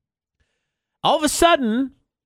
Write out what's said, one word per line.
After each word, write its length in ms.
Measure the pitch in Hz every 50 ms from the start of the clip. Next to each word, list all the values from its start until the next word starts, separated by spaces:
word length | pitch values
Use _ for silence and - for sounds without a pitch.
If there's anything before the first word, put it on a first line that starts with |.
| _ _ _ _ _ _ _ _ _ _ _ _ _ _ _ _ _ _ _ _ -
All 120 | 185 277
of 80 | 320 302
a 60 | 285
sudden, 640 | - - 339 339 339 294 254 214 220 247 277 254 - _ _ _ _ _ _